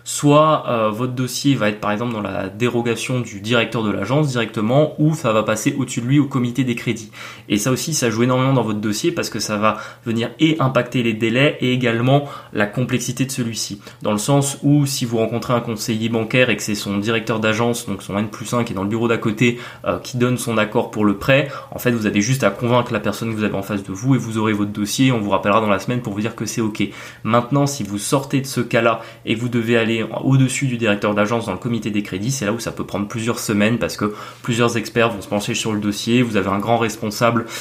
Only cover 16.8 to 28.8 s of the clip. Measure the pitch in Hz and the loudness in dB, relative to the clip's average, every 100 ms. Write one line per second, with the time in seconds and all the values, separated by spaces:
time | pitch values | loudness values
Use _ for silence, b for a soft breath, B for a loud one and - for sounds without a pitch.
16.8 | 101 101 104 113 110 110 110 107 120 117 | -2 -2 0 -2 0 0 0 2 0 0
17.8 | - 98 - 98 107 - 110 123 117 95 | -4 -8 -4 -4 -4 -6 -4 -2 -2 -2
18.8 | 98 113 117 110 113 104 120 117 B B | -2 0 0 0 0 2 2 0 B B
19.8 | - 92 - 123 123 123 - 110 107 123 | -4 -4 -4 0 0 0 -2 0 0 0
20.8 | - 110 104 98 - 139 - B B - | -2 2 2 2 2 2 2 B B -4
21.8 | 123 120 107 104 104 131 101 - 117 123 | -2 0 2 2 2 2 0 0 2 2
22.8 | 117 107 104 101 113 107 104 98 98 101 | 2 -2 -2 -4 -4 -2 -2 -2 -4 -6
23.8 | 101 98 123 127 107 110 110 104 101 104 | -6 -4 2 2 2 0 2 2 0 -2
24.8 | 104 - 131 120 101 95 104 104 107 95 | -2 2 4 4 2 0 4 2 4 0
25.8 | - 123 113 101 110 - 110 - 110 - | 0 -4 -4 -4 -4 -4 -6 -2 -2 0
26.8 | 101 B B B 110 120 117 143 139 - | -4 B B B 0 2 2 2 2 -2
27.8 | 98 101 - 143 135 135 135 - 120 120 | -6 -6 0 -2 0 -2 -2 -4 0 2